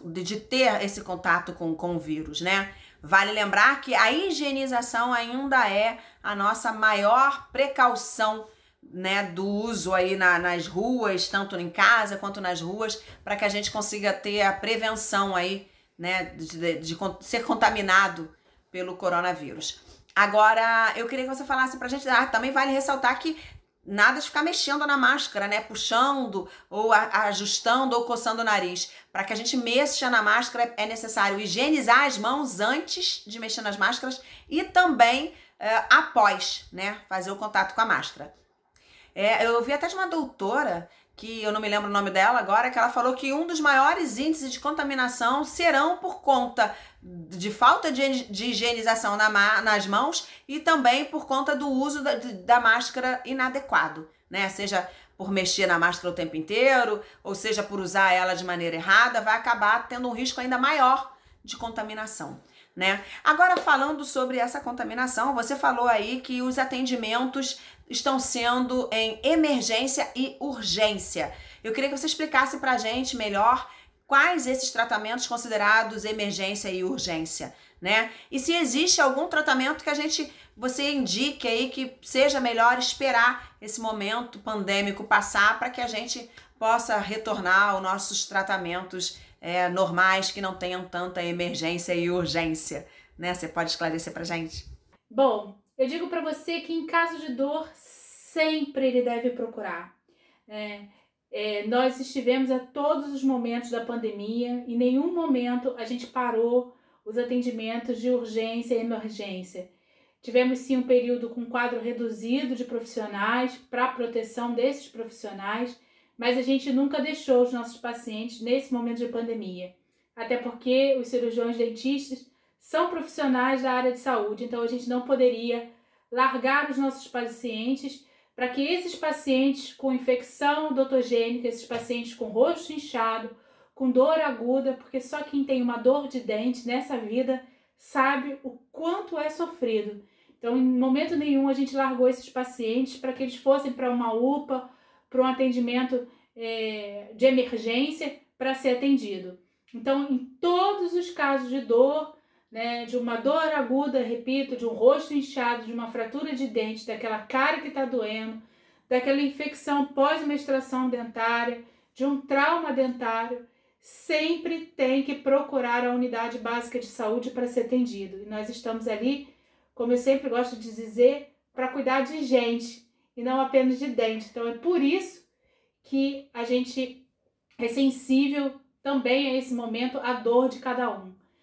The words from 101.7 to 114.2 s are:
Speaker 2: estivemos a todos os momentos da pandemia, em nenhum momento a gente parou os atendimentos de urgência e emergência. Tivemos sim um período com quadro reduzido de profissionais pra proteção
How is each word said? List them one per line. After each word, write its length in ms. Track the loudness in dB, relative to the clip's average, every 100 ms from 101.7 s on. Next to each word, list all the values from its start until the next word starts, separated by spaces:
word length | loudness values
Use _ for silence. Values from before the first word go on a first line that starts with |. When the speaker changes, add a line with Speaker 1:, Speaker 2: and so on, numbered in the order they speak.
| 2 2 -2
Speaker 2:
estivemos 500 | -6 -2 0 2 2
a 120 | -2
todos 520 | -4 -2 0 0 -2
os 120 | -2
momentos 440 | 0 0 -2 -4 -4
da 160 | -6
pandemia, 800 | -4 -6 -6 -6 -6 -4 -2 -4 -4
em 80 | 0
nenhum 360 | 2 2 2
momento 600 | 0 0 0 0 -2 -4 -6
a 80 |
gente 220 | -6 -8 -6
parou 680 | -4 0 0 2 2 0 -10 _ _
os 140 | -6 -4
atendimentos 800 | 0 0 -2 -4 -6 -6 -4 -2
de 80 | 0
urgência 680 | 0 -2 -4 -4 -4 -2 -2
e 20 |
emergência. 920 | 0 -4 -6 -10 -10 -10 -10 -14 -16 _ _ _ _ _
Tivemos 380 | 0 4 4 0
sim 160 | 0 -2
um 80 |
período 440 | 4 4 4 -2 -4
com 160 | -8
quadro 360 | -6 -2 -2 -2
reduzido 760 | -4 -4 -6 -6 -2 -2 -2
de 100 | -6
profissionais 920 | -6 -6 -6 -8 -6 -2 0 0 -2 -6 _
pra 200 | -2 -2
proteção 640 | -2 -4 -4